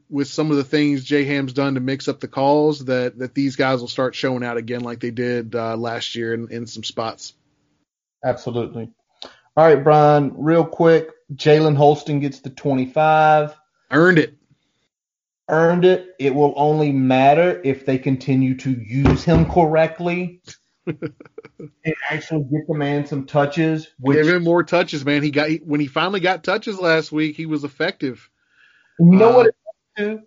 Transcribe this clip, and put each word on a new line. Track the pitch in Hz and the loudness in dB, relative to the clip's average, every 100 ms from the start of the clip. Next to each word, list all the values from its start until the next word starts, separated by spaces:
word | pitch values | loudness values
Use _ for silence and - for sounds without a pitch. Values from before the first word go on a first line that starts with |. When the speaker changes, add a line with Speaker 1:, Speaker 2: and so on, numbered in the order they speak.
| _ | _
Speaker 1:
with | 143 139 | -6 -6
some | - 156 | -4 -2
of | 143 | -2
the | |
things | 135 151 147 139 | -2 -2 0 -2
Jay | 131 147 | -2 -2
Ham's | 139 143 135 | 0 -4 -4
done | 127 139 | -4 -2
to | 131 | -2
mix | 127 135 - | -4 -6 -6
up | - | -8
the | - | -8
calls, | - 139 147 151 143 127 | -2 0 2 0 -2 -4
that, | 127 123 117 | -4 -4 -6
that | 127 | -10
these | - 139 127 | -4 -4 0
guys | 135 131 | 0 -2
will | 120 | -4
start | - 127 | -4 -4
showing | - 135 123 | -4 -4 -4
out | 120 117 | -6 -8
again | 117 120 | -8 -8
like | 120 117 | -8 -8
they | 123 | -8
did, | 117 123 120 117 | -6 -4 -4 -6
uh, | 117 113 113 | -6 -6 -6
last | 117 117 - | -6 -8 -10
year | 117 113 | -8 -6
in, | 113 117 | -6 -8
in | 117 117 | -12 -14
some | 113 | -14
spots. | 110 - 113 - - _ _ _ _ _ _ _ _ _ | -12 -8 -8 -10 -18 _ _ _ _ _ _ _ _ _
Speaker 2:
Absolutely. | 131 120 127 120 117 120 113 _ _ - - _ _ - | -6 -6 -6 -8 -8 -10 -14 _ _ -20 -20 _ _ 2
All | |
right, | 160 139 | 4 4
Brian, | 151 151 147 147 135 - | 4 4 6 4 0 -2
real | 151 165 | 0 2
quick, | 156 - 165 160 156 - - | 0 2 4 4 0 -14 -18
Jalen | 135 151 151 156 143 | -4 2 4 4 4
Holston | 147 147 - 143 | 4 2 -2 -4
gets | 143 139 | -4 -8
the | 135 | -16
twenty-five. | - 147 131 127 156 156 156 156 151 147 - _ _ - | -8 -4 -2 -2 0 2 4 4 4 0 -8 _ _ -2
Speaker 1:
Earned | 143 180 170 | 2 4 4
it. | 123 _ _ _ _ _ _ _ _ _ _ _ - | 0 _ _ _ _ _ _ _ _ _ _ _ -2
Speaker 2:
Earned | 156 170 175 | 2 2 4
it. | 185 185 - - | 4 2 -2 -4
It | 135 | -2
will | 135 143 135 | 2 2 2
only | 151 156 147 | 0 2 0
matter | 135 131 131 139 151 180 180 | 2 2 4 4 4 2 0
if | 139 135 - | -4 -4 -2
they | 131 | -2
continue | 139 131 143 131 131 131 | -2 -4 0 0 0 -2
to | 135 | -4
use | 123 107 131 139 151 | -6 -4 0 2 2
him | - 165 160 | 2 2 2
correctly | 180 160 160 160 - 175 175 180 - - - | 2 2 2 0 -2 -4 -4 -6 -12 -20 -20
Speaker 1:
<laughs> | _ _ - | _ _ -12
Speaker 2:
and | 131 156 - - - - - 151 _ 160 151 139 | -10 -10 -14 -20 -20 -20 -20 -20 _ -8 -6 -6
actually | 151 - 160 | -8 -6 -6
get | 127 151 151 | -4 -6 -4
the | |
man | 151 143 147 143 | -4 -4 -4 -4
some | 143 135 | -8 -4
touches, | 147 143 165 160 156 - - | -2 -2 0 -2 -2 -8 -6
which | 131 147 | 0 2
Speaker 1:
Give | 151 | 2
him | 180 | 0
more | 170 170 | 2 0
touches, | 160 170 - 151 | 2 0 -2 -4
man. | 135 147 | -2 -2
He | 147 | 0
got, | 143 151 | -2 -2
he, | 165 | -4
when | 170 147 | -4 -4
he | 143 | -2
finally | 156 175 202 | -4 -4 -2
got | 175 180 | -2 -2
touches | 180 214 233 196 | -4 -6 -6 -4
last | 175 160 156 | 0 0 0
week, | 151 156 151 | -4 -4 -6
he | 160 | -8
was | 151 | -6
effective. | 139 - 165 - 135 117 _ _ _ _ _ _ _ - | -8 -6 -6 -6 -8 -10 _ _ _ _ _ _ _ 4
Speaker 2:
And | 170 | 6
you | 190 | 8
know | 233 | 8
Speaker 1:
Uh, | 247 | 6
Speaker 2:
what | 233 | 4
it | - - - _ 214 | 2 -10 -20 _ -8
did | |
too | 208 214 | -6 -6